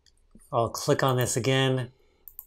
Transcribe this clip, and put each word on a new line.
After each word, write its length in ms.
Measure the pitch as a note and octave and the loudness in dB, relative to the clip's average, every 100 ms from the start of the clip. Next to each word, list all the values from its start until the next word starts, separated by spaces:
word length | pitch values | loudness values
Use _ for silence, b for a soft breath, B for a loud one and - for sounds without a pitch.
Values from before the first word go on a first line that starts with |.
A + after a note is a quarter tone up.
| _ _ _ - - | _ _ _ -20 -6
I'll 160 | B2 A2+ | -2 -2
click 340 | - - C#3 | -2 -2 2
on 140 | C#3 B2+ | 2 2
this 180 | A#2+ B2+ | 0 -2
again. 560 | A#2 C3+ C3+ C3 B2 - B B B - | 0 2 2 -2 -6 -14 B B B -20